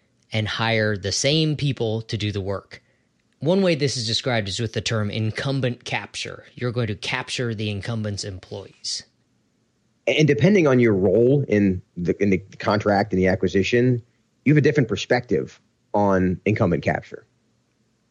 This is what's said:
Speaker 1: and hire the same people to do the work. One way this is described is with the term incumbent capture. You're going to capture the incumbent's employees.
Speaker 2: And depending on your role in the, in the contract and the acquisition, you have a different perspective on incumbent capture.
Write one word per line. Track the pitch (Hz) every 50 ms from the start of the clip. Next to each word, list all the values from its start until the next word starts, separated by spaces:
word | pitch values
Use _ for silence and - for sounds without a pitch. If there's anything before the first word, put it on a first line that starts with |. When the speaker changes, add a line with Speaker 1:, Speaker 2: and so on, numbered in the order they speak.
| _ _ _ _ _ -
Speaker 1:
and | - 110 107
hire | 101 - - 113 113 113 110 107 107 104 92
the | 95 98
same | - - - 135 151 160 156 156 147
people | - 147 143 123 - 120 110 107 113
to | - - 123 98
do | 104 104
the | 95 101
work. | 92 98 98 92 - - - - _ _ _ _ _ _ _ _ _ _ _ -
One | 139 151 185 196
way | 190 175 165
this | 131 147 127 -
is | 131 110
described | 113 113 - - 135 120 113 101 98
is | 87 -
with | 117 104
the | - 113
term | - - 120 107 104 104
incumbent | - 113 110 107 - - - 139 139 135 131 123 123 - -
capture. | - 127 110 101 - - - - 101 90 - - - -
You're | - 123 127
going | 110 123 117 107
to | 101
capture | - - - 135 127 127 - - - 123 117 110
the | 101 110 104
incumbent's | 104 98 - 120 117 110 107 - 104 95 -
employees. | 104 92 92 - - 107 101 92 - - _ - - - - - _ _ _ _ _ _ _ _ _ _ _ _ _ _ _ _ _ _ _ - -
Speaker 2:
And | 131 147 156
depending | 143 143 - 139 190 214 190 160
on | 139 131 123
your | 117 113
role | 101 92 95 95 92 113 120 127 143 143 123
in | - 104 104 101 98 90 95 - _ -
the, | 87 87 95 - -
in | 98 104
the | 95 87
contract | - - - - - 110 104 104 - 104 101 98 104 -
and | - 92
the | 92 110
acquisition, | 107 - 95 90 95 98 92 - 120 120 123 127 123 117 - _ _ _ _ _ _ _ -
you | 135
have | 147 151
a |
different | 113 - - 147 120 -
perspective | 101 - - - 123 127 123 - 95 69 65 - - _ _ _ _ _ _ - -
on | 104 104 98 95 92 92 92 90 - -
incumbent | 101 107 - 107 85 85 71
capture. | - - - - - - - - _ _ _ _ _ _ _ _ _ _ _ _ _ _ _ _ _ _